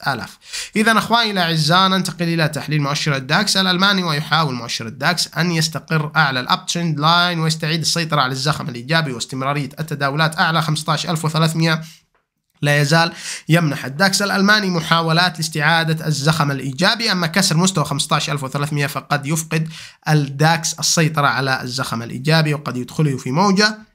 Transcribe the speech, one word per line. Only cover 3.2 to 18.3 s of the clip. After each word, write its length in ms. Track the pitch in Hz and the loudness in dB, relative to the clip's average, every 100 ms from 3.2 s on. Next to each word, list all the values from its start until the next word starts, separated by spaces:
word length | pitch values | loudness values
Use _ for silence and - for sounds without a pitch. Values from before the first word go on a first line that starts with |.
| 131 170 202 190 | 0 0 2 0
الألماني، 460 | 185 180 196 196 | 2 2 2 2
ويحاول 520 | 175 147 156 156 151 | 0 -2 0 2 2
مؤشر 320 | 123 117 - 113 | -2 -6 -8 -8
الداكس 420 | 117 147 175 - 156 | -2 -2 0 -2 -2
أن 140 | 175 | 0
يستقر 600 | 160 160 - - 160 147 156 | 0 0 -4 -2 -2 0 0
أعلى 240 | 143 127 | 2 0
الاب 260 | 127 185 - | 0 -2 -2
تريند 340 | 175 170 143 | -2 -2 2
لاين 400 | 156 175 180 170 | 2 4 2 0
ويستعيد 400 | 160 160 151 165 | -2 -2 -2 -2
السيطرة 400 | - 170 160 147 | -2 -2 0 0
على 120 | 127 | 0
الزخم 360 | 135 143 139 127 | 0 -2 -2 -6
الإيجابي 440 | 120 123 165 147 | -8 -2 0 0
واستمرارية 560 | 117 - 131 135 147 131 - | -6 -8 -4 -2 -2 -4 -8
التداولات 580 | 156 139 139 147 160 160 | -8 -2 -2 0 0 2
أعلى 240 | 170 165 | 2 2
خمستاش 440 | 160 151 - 147 175 | 0 -2 -2 -2 -2
ألف 180 | 160 | -2
وثلاثمية. 580 | 156 160 160 160 165 160 - - _ _ _ _ _ _ | -2 0 0 2 0 0 -4 -18 _ _ _ _ _ _
لا 180 | 147 147 | 2 2
يزال 320 | 139 165 165 - - - - | 4 4 2 -2 -10 -8 2
يمنح 360 | 165 156 127 | 4 4 -2
الداكس 380 | 127 143 196 190 | -6 0 2 2
الألماني 480 | 202 190 196 214 196 | 0 2 4 4 2
محاولات 680 | 175 160 165 165 165 180 165 | -2 2 0 2 2 2 0
لاستعادة 680 | 160 214 156 165 160 160 156 | -6 0 2 2 2 0 -2
الزخم 440 | 135 147 156 143 | 0 0 2 0
الإيجابي، 640 | 135 135 131 190 226 226 | -2 -6 0 0 0 -2
أما 140 | 185 160 | 0 0
كسر 300 | 196 185 160 | 0 2 4
مستوى 280 | 185 165 | 2 2
خمستاش 460 | 139 - - 151 151 | -2 -4 -2 -2 -2